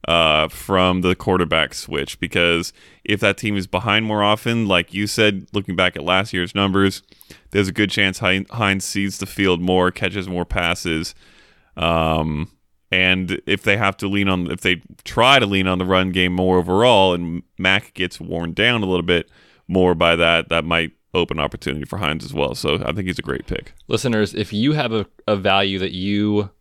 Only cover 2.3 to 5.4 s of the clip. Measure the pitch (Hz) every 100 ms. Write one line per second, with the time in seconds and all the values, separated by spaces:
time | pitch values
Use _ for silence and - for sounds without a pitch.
2.3 | 90 85 85 85 _ - _ - 104 104
3.3 | 98 110 101 87 90 110 104 110 107 101
4.3 | 107 120 117 104 90 87 95 104 - 107
5.3 | 98